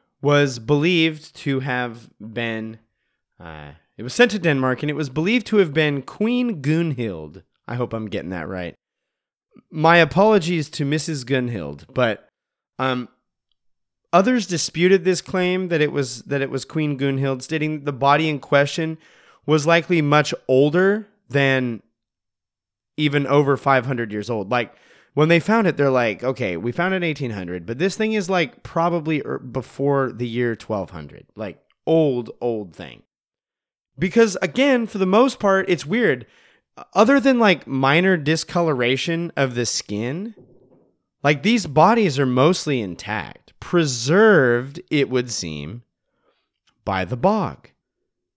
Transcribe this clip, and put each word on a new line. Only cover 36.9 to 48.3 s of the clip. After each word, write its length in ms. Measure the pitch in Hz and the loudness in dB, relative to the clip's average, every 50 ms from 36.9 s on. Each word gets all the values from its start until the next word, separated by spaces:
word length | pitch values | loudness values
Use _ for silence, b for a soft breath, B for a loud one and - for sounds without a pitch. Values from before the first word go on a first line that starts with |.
| - | 2
Other 260 | 180 214 220 277 277 | 2 4 6 6 4
than, 200 | 214 269 262 240 | 4 4 4 4
like, 280 | 233 208 180 - - - | 4 4 4 2 0 -6
minor 480 | 135 131 135 135 143 170 180 190 190 | -2 0 2 4 4 4 4 4 2
discoloration 1200 | 170 143 147 160 156 - - - 175 175 160 147 123 123 120 131 131 - 170 165 165 170 165 - | 2 0 0 -2 -2 -2 -4 -2 -2 0 0 0 0 0 0 0 0 -2 -4 -4 -4 -4 -6 -2
of 200 | - 139 131 120 | -2 -2 -2 0
the 100 | 120 120 | -2 -2
skin, 680 | 110 - - - - 104 101 113 120 139 170 202 233 214 - - _ _ _ _ _ _ _ _ _ _ _ _ _ _ _ - | -2 -4 -6 -6 -6 -6 -6 -6 -6 -6 -8 -10 -12 -14 -18 -20 _ _ _ _ _ _ _ _ _ _ _ _ _ _ _ 0
like, 200 | 143 151 139 127 | 0 0 2 2
these 240 | 202 233 240 180 160 | 0 0 0 0 0
bodies 500 | 131 139 160 190 226 233 220 180 131 135 | 2 4 6 6 6 4 2 0 0 0
are 80 | 143 | 0
mostly 540 | 131 127 127 135 160 180 - - 156 143 123 | 0 2 4 4 4 2 2 -2 -2 -2 -2
intact, 760 | 107 95 85 - - - 107 107 80 52 - - _ _ _ - | -4 -6 -8 -10 -8 -8 -6 -6 -8 -10 -14 -20 _ _ _ -20
preserved, 1200 | - - - 175 165 143 127 120 113 131 160 196 220 220 208 160 135 123 120 120 127 139 139 165 - - | -10 -2 0 0 0 0 -2 -4 -2 2 4 6 6 6 6 6 6 4 4 2 0 -4 -12 -14 -8 -2
it 200 | 151 147 139 - | 0 0 0 2
would 200 | 123 127 123 123 | 0 -2 -2 -2
seem, 540 | 110 - - 82 78 73 73 78 98 120 120 _ _ _ _ _ _ _ _ _ _ _ _ _ _ _ _ _ _ _ - | -6 -8 -6 -8 -8 -8 -10 -10 -12 -14 -16 _ _ _ _ _ _ _ _ _ _ _ _ _ _ _ _ _ _ _ -6
by 180 | 101 98 95 92 | -4 -2 -2 -2
the 140 | 87 117 120 | -4 -4 0
bog. 500 | 127 190 214 220 185 104 69 - _ - _ _ _ _ _ _ _ _ _ _ _ _ | 0 0 2 0 -2 -4 -8 -12 _ -20 _ _ _ _ _ _ _ _ _ _ _ _